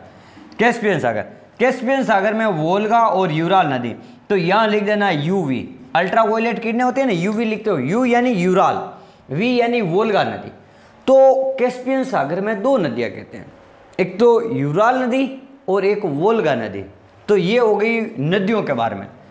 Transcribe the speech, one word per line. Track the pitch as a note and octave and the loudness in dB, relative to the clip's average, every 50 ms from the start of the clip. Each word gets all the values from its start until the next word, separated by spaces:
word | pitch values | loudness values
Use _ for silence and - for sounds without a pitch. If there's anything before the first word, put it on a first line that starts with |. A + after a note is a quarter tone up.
| - - - - - - - - - - - - | -18 -20 -20 -20 -20 -20 -20 -20 -20 -18 -4 0
कैस्पियन | A3 A#3+ A#3 A#3 G3+ G#3 F#3 C#3+ | 0 0 0 0 0 -2 0 0
सागर, | B2+ A#2 A2 G#2+ F#2 - - - - - _ - | 0 -2 -2 -2 -6 -8 -14 -20 -20 -20 _ 0
कैस्पियन | A#3 C4 C4 C4 A3+ B3 C4+ C4+ A#3 | 0 0 0 -2 -2 -2 0 0 0
सागर | F#3+ A3 G3 F#3+ A3 G#3+ | 0 0 2 0 0 -2
में | A3 A3+ | 0 0
वोल्गा | G#3+ F#3 D#3 D#3 E3 F#3+ G#3 G#3+ G#3 A3+ A#3 | 0 0 0 0 0 0 0 0 2 2 2
और | A3+ G#3+ F3 F#3+ F#3 E3+ | 2 2 2 0 0 0
यूराल | D3+ D#3 E3 E3+ F#3+ F#3+ E3+ C#3+ | 0 -2 0 2 2 2 2 2
नदी, | C3+ B2 A#2+ A#2 G#2+ - - - - - - - | -2 -2 -4 -6 -8 -10 -14 -20 -20 -20 -6 -2
तो | G#3 | -2
यहाँ | F#3+ E3 F3 F3 A3 A3+ G#3+ | 0 0 2 2 2 2 2
लिख | G3+ G#3+ G3+ | 0 0 0
देना | G3+ G#3+ G#3 G3+ G3 | 0 0 0 0 0
यूवी। | E3+ D3 C#3+ E3 F#3+ G3 E3 C3+ C3 A2 F#2+ - - - - - - | 0 0 -2 -2 -2 -2 0 -2 -4 -4 -6 -10 -14 -20 -12 -4 -2
अल्ट्रावायलेट | E3 F#3 F#3+ - A3+ A3+ G#3 A3 A3+ A3+ A#3 A3 - | -2 0 2 2 2 2 2 0 0 -2 -2 -4 -4
किरणें | - A3 A3 A#3+ B3+ | -4 -4 -2 0 0
होती | B3 B3 C4+ | 0 0 0
है | C4+ | 0
ना, | B3+ G3 | 0 0
यूवी | E3 F3 G#3 G#3 A3 A#3+ | 0 0 -2 -2 -2 -2
लिखते | A3 G#3+ G3+ G#3+ - | -2 -4 -4 -2 -2
हो, | F3+ C#3 | -2 -2
यू | B2 C#3 F#3+ A#3+ B3+ | -2 -2 0 0 2
यानी | A#3+ A#3 A#3+ B3 B3+ | 2 2 2 2 0
यूराल, | A#3 F3 F3 F#3 F#3 F#3+ E3+ C#3+ A2+ F#2+ - - - - - - - - _ - | 0 0 0 2 4 4 4 2 0 -2 -6 -10 -14 -18 -20 -20 -20 -20 _ -8
V | C3+ D#3 A3+ B3 B3 | -6 -2 -2 0 2
यानी | A#3+ A#3 A#3 A#3+ A#3+ | 2 0 0 0 0
वोल्गा | G#3 D#3+ E3+ G3+ A3+ A3+ G3 F3 C3+ | 0 0 0 0 0 2 0 0 0
नदी। | A2+ G#2 F#2 G2 G#2 - - - - - - - - - - - | -2 -4 -8 -12 -14 -18 -20 -20 -20 -20 -20 -20 -20 -20 -6 2
तो | - C4+ C4+ C4+ C4+ B3+ C4 C4+ C4+ C4+ C4 | 4 6 8 8 8 6 4 0 -2 -2 -2
कैस्पियन | A#3+ B3+ B3+ - B3+ B3+ C4+ C4+ B3+ | -2 -2 -2 -4 -4 -2 -2 -2 -2
सागर | - G3+ D#3 C#3 C#3 E3+ F#3+ | -2 -2 -2 -2 -2 -2 -4
में | G3 G#3+ A3+ G3 | -2 -4 -4 -2
दो | G#3 C4 C#4 A#3 | 0 0 2 2
नदियाँ | E3+ C3+ A2+ A#2+ A#2 G#2 | 0 -2 -2 -4 -4 -6
कहते | - - - - - G2 | -6 -10 -14 -16 -18 -18
हैं, | F2+ - - - - - - - - - - - | -18 -20 -20 -20 -20 -20 -20 -20 -20 -12 -4 -4
एक | F#3+ F#3 - - | -4 -4 0 4
तो | A#3+ A#3+ A#3 A3+ A#3 A3+ | 4 4 4 4 2 -2
यूराल | F3+ F#3 C#3 D3 D3 G3 G#3+ A#3+ C4 C4 | -2 -2 -2 -2 0 2 2 2 2 0
नदी | B3+ A#3 B3 C4 C4+ - - - - - - - - - | 0 0 0 0 -2 -2 -6 -12 -18 -20 -20 -12 -6 -2
और | F#3+ G3+ F#3 | -2 0 0
एक | G3 G#3 G#3 G#3 | 0 0 0 -2
वोल्गा | E3+ C#3 C#3 E3+ A3 A#3 A3 E3+ D3+ C3+ | -4 -2 0 0 2 2 2 2 0 0
नदी। | A#2+ A2 G#2 G2 G2+ F#2+ F#2+ - - - - _ - - - | -2 -4 -6 -8 -10 -12 -12 -18 -20 -20 -20 _ -12 -2 0
तो | G#3 | 2
ये | F#3+ E3+ F#3 A#3 B3 | 2 2 2 2 2
हो | A#3+ G#3+ G#3 | 2 2 2
गई | G3+ G#3 A3+ A#3 A3+ | 2 0 0 0 -2
नदियों | A3 - - B2+ C#3 D#3 F#3 G#3+ F#3+ G3+ A#3 G#3 | -4 -6 -6 -4 -2 0 0 0 0 0 0 0
के | D#3 D3 C3+ | 0 -2 -2
बारे | A#2+ A#2 A2+ G#2 | -2 -2 -2 -4
में। | G2 G2+ - - - - - | -6 -10 -14 -18 -20 -20 -18